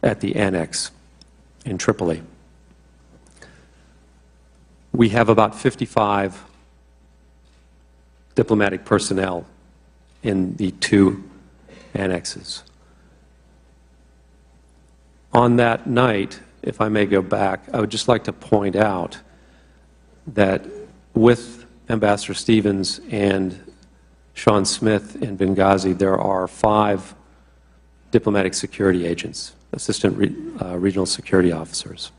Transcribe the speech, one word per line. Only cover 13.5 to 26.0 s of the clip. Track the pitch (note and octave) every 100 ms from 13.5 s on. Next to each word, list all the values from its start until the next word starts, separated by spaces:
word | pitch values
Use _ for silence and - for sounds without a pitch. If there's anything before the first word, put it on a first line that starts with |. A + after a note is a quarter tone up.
| _ _ _ _ _ _ _ _ _ _ _ _ _ _ _ _ _ _
On | A#2+ A#2+ A#2+
that | A#2+ A#2 -
night, | A#2+ B2+ G#2 G2 - - -
if | - -
I | G#2+
may | G#2+ G2+
go | G2+
back, | F#2 G2+ G2 F#2+ -
I | A#2+
would | G#2+
just | A2 -
like | A2+
to | -
point | - - G#2+ G2+ F#2+
out | G#2+ F#2 E2+ - - _ _ _ _ _ _ _ _ _ -
that | G#2 G2 F2+ - - - - _
with | - A2+ A#2 - - - - -
Ambassador | A2+ G#2 G2+ -
Stevens | G2 - A2 G2+ G2 F#2 - -
and | G#2+ G2+ G2 F#2+ F2 - - _ _ _ _ _
Sean | - - G#2
Smith | F#2+ - A2+ G#2 - -
in | - F#2+
Benghazi, | F#2+ F#2+ F#2+ G2 F#2+
there | F2+